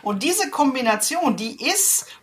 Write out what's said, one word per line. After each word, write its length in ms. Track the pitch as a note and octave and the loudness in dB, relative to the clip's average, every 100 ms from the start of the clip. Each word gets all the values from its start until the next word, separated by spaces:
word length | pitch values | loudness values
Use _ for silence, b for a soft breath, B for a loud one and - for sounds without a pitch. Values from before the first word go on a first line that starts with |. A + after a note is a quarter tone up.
Und 180 | G#3 G3 | -4 -2
diese 300 | D4+ F4+ D#4 | 0 0 0
Kombination, 840 | - C#4 C4 A#3 G#3+ - E4 D4+ F3+ | 2 2 2 0 0 0 0 0 0
die 280 | A3+ - C#4 | -4 -4 -2
ist 380 | G4+ - - B B | 2 2 0 B B